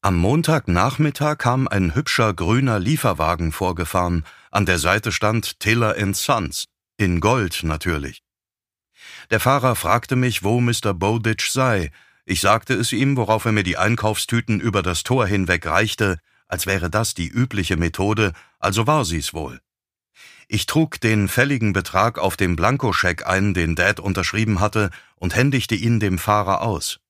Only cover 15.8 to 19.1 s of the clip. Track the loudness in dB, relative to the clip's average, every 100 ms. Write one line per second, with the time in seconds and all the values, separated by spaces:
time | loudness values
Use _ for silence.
15.8 | 0 0 0 0 _ _ _ -6 -2 -2
16.8 | 0 0 -2 -4 -4 -2 -2 -2 -2 0
17.8 | 0 0 -2 2 0 -2 -20 _ -2 0
18.8 | 2 0 0